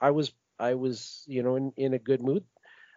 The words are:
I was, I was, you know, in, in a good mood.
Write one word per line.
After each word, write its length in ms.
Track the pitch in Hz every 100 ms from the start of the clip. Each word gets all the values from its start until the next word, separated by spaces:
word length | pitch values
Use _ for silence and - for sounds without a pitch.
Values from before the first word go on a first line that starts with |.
I 120 | 139
was, 200 | 147 147 - _ _
I 160 | 120
was, 500 | 127 127 113 107 - -
you 160 | 127
know, 140 | 123 131
in, 160 | 135 131
in 160 | 135
a 60 | 127
good 240 | 113 131
mood. 220 | 123 165 - _ - - -